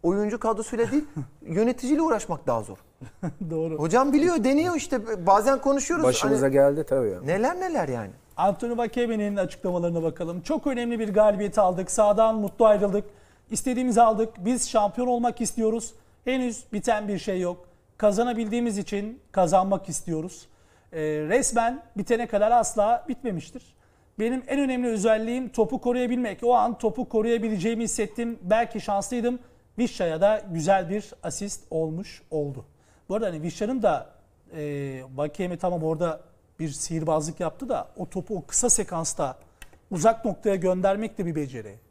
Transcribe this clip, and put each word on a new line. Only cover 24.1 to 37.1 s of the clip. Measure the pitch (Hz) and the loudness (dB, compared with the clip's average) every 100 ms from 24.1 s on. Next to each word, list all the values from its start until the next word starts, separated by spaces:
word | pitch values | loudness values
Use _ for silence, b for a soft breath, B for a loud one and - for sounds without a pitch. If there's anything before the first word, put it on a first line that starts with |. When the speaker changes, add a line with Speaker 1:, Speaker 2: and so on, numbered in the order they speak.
| - | -4
Speaker 2:
Benim | 226 254 - | -2 -2 -2
en | 277 | -2
önemli | 269 247 247 | 0 0 0
özelliğim | 214 220 220 226 254 254 | 2 2 2 0 -4 -2
topu | 233 220 269 | 0 0 0
koruyabilmek. | 247 247 247 247 226 180 | 0 0 0 -2 -2 -2
O | 240 240 | 2 4
an | 226 - | 2 0
topu | 220 185 160 | -2 -2 -2
koruyabileceğimi | 220 226 233 220 202 214 226 | 0 2 0 0 0 0 -2
hissettim. | 220 - 208 - 233 226 | -2 -2 -4 -4 -6 -6
Belki | 175 220 233 214 | 2 2 2 -4
şanslıydım. | - 202 - 247 240 247 b b b - | -2 -2 -2 -2 -2 -4 b b b -2
Vişça'ya | 240 - 170 160 | -2 0 -2 2
da | 202 214 202 | 2 2 -2
güzel | 165 156 196 170 | -2 2 2 2
bir | 208 - - | -6 -8 -12
asist | 170 - 202 - - | -10 -8 -8 -10 -6
olmuş | 160 160 165 - - - | -4 -4 -6 -12 -18 -8
oldu." | 156 143 127 - b b b - | -6 -4 -8 -16 b b b -6
Bu | 208 | -4
arada | 202 | -4
hani | 156 | -4
Vişça'nın | 165 - 214 262 | -6 -4 -4 2
da, | 202 139 - - _ _ _ 165 | 2 2 -4 -20 _ _ _ -8
e, | 147 143 139 131 131 131 | -6 -6 -6 -8 -10 -6
Vakeme | 151 - 180 170 | -4 -4 -6 -2
tamam | 180 175 | -2 -2
orada | 160 156 170 151 - _ _ - | -2 -2 -2 -4 -12 _ _ -10
bir | 160 | -8
sihirbazlık | - - 165 160 | -8 -6 -4 0